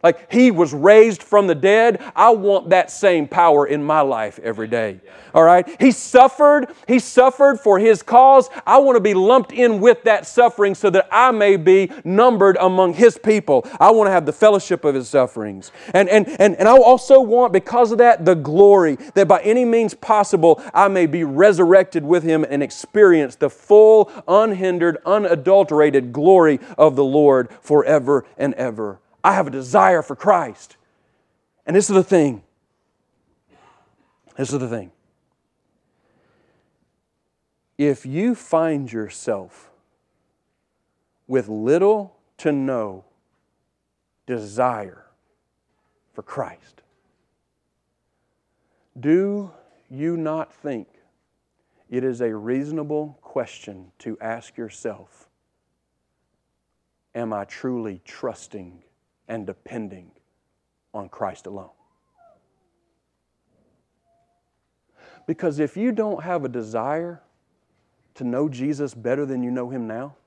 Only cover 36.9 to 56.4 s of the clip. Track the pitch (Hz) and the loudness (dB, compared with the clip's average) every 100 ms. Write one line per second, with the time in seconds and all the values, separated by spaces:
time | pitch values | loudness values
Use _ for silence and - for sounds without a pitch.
36.9 | _ _ _ _ _ _ _ _ _ 147 | _ _ _ _ _ _ _ _ _ -4
37.9 | 135 131 147 220 240 - 165 160 147 131 | -4 -8 -8 -6 -6 -6 -4 -4 -6 -10
38.9 | 113 104 - - 104 87 _ _ _ _ | -12 -14 -14 -10 -10 -12 _ _ _ _
39.9 | _ _ _ _ _ _ _ _ _ _ | _ _ _ _ _ _ _ _ _ _
40.9 | _ _ _ _ 131 107 110 110 160 196 | _ _ _ _ -8 -6 -10 -4 -2 -2
41.9 | 214 196 _ _ _ 160 143 135 127 107 | -2 -6 _ _ _ -8 -6 -6 -8 -10
42.9 | 95 _ _ _ _ _ _ _ _ _ | -14 _ _ _ _ _ _ _ _ _
43.9 | _ _ _ - 123 104 104 123 117 98 | _ _ _ -14 -14 -12 -6 -6 -6 -14
44.9 | 87 _ _ _ _ _ _ _ _ _ | _ _ _ _ _ _ _ _ _ _
45.9 | _ _ - - - 107 - _ _ _ | _ _ -20 -20 -14 -14 -16 _ _ _
46.9 | _ _ _ _ _ _ _ _ _ _ | _ _ _ _ _ _ _ _ _ _
47.9 | _ _ _ _ _ _ _ _ _ _ | _ _ _ _ _ _ _ _ _ _
48.9 | - 147 170 196 202 196 _ _ _ _ | -14 -6 -4 -4 -10 -16 _ _ _ _
49.9 | 131 156 170 156 160 156 _ 147 123 95 | -14 -12 -12 -12 -12 -16 _ -16 -16 -18
50.9 | _ _ _ _ _ _ _ _ _ _ | _ _ _ _ _ _ _ _ _ _
51.9 | 123 131 120 120 110 107 131 147 160 147 | -10 -10 -8 -10 -10 -10 -10 -10 -12 -12
52.9 | 151 151 143 _ - 113 - - 98 90 | -12 -12 _ _ -14 -14 -16 -20 -20 -20
53.9 | _ - 107 110 117 - - 113 - - | _ -18 -16 -16 -16 -18 -20 -20 -16 -18
54.9 | 98 92 _ _ _ _ _ _ _ _ | -18 _ _ _ _ _ _ _ _ _
55.9 | _ _ _ _ _ | _ _ _ _ _